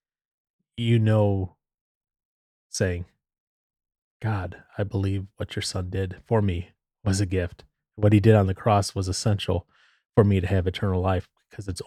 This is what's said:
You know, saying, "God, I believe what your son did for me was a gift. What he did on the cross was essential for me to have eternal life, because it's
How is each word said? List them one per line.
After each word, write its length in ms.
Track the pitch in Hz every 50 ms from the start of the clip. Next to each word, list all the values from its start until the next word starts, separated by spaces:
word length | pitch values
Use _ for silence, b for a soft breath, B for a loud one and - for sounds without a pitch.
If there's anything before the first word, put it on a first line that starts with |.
| _ _ _ _ _ _ _ _ _ _ _ _ _ _ _
You 220 | - 117 117 117 113
know, 580 | 110 110 110 107 104 101 98 95 92 - - _ _ _ _ _ _ _ _ _ _ _ _ _ _ _ _ _ _ _ _ _ _ _
saying, 360 | - - 107 92 87 87 90 - _ _ _ _ _ _ _ _ _ _ _ _ _ _ _ _ _ _ _ _ _ -
"God, 420 | - 107 107 95 87 92 - - - _ -
I 60 | - 101
believe 440 | 95 - 98 98 98 98 98 95 - _
what 200 | - 107 - -
your 80 | - -
son 260 | - - 98 90 90
did 320 | 95 95 95 90 90 - -
for 160 | - 117 110
me 280 | 104 98 87 87 90 - _ _ _ _ _ _ -
was 160 | 98 95 98
a 60 | 104
gift. 400 | 90 95 92 87 - - - - _ _ _ _ _ _
What 180 | 107 104 104 107
he 80 | 104
did 140 | 98 113 110
on 120 | 104 98
the 60 | 95 95
cross 420 | - - 117 104 101 98 - -
was 120 | 98 92
essential 600 | 95 92 - - 113 101 95 - - 90 87 - _ b b b b b b b b _
for 100 | - 98
me 160 | 101 98 95
to 80 | 92
have 200 | 87 101 95 87
eternal 340 | 90 - - 107 98 92 90
life, 260 | 90 92 92 90 - _ _ _ _ _
because 180 | - - 101
it's 140 | 98 87 - -